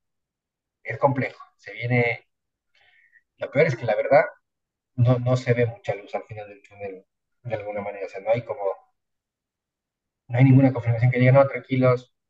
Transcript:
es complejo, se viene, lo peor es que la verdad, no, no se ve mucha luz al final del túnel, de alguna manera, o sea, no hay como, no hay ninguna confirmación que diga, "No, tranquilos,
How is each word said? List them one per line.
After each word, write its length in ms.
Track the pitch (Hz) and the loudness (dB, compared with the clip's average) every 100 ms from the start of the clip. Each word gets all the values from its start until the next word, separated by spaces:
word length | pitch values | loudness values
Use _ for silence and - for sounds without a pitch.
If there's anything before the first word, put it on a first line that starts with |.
| _ _ _ _ _ _ _ _ | _ _ _ _ _ _ _ _
es 160 | - 123 | -14 -2
complejo, 460 | 143 131 123 - - _ | -2 -2 -6 -10 -20 _
se 160 | - | -20
viene, 560 | - 120 123 120 - _ _ _ _ _ _ _ _ _ _ _ - | -12 -2 0 0 -4 _ _ _ _ _ _ _ _ _ _ _ -14
lo 120 | - | -4
peor 160 | - 160 | 0 0
es 100 | 123 | 0
que 80 | |
la 120 | 117 107 | -4 -2
verdad, 280 | - 143 - - _ _ _ _ _ | 2 2 2 -4 _ _ _ _ _
no, 240 | - 120 127 | 0 2 2
no 180 | 123 127 | 0 -2
se 160 | - | 0
ve 140 | 120 120 | 0 -2
mucha 280 | - - | -4 -8
luz 200 | - - | -8 -8
al 100 | 104 | -10
final 240 | - 104 104 | -10 -16 -18
del 140 | 98 | -20
túnel, 420 | _ 101 101 95 _ _ _ _ | _ -16 -14 -14 _ _ _ _
de 120 | 120 | -10
alguna 280 | 107 104 104 | -10 -8 -8
manera, 240 | 101 101 95 | -8 -10 -12
o 20 | |
sea, 120 | 98 | -8
no 100 | 98 | -4
hay 120 | 123 | -2
como, 180 | - 104 98 - _ _ _ _ _ _ _ _ _ _ _ _ _ _ - | -4 -6 -6 -8 _ _ _ _ _ _ _ _ _ _ _ _ _ _ -6
no 100 | 120 | 2
hay 60 | |
ninguna 280 | 135 131 135 | 6 6 6
confirmación 380 | 120 117 117 123 | 2 -4 0 0
que 80 | 123 | 2
diga, 140 | 127 | 4
"No, 140 | 139 135 | 6 4
tranquilos, 680 | 127 - 131 127 123 - _ _ | 0 -6 0 2 0 -4 _ _